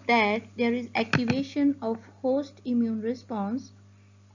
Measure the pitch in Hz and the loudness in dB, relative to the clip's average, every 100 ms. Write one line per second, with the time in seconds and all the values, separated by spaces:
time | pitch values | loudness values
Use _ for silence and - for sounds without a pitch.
0 | - 233 208 220 - - 240 240 233 - | 2 4 4 0 -4 -2 0 0 -2 -4
1 | 226 247 233 262 277 294 285 277 226 226 | 0 0 2 0 0 2 2 2 -2 -4
2 | - - 262 277 277 - 254 240 226 220 | -8 -4 0 0 -2 -8 -2 0 0 0
3 | 220 247 - 220 202 262 - - - - | -4 -6 -6 -4 -4 -4 -8 -20 -20 -20
4 | - - - | -20 -20 -10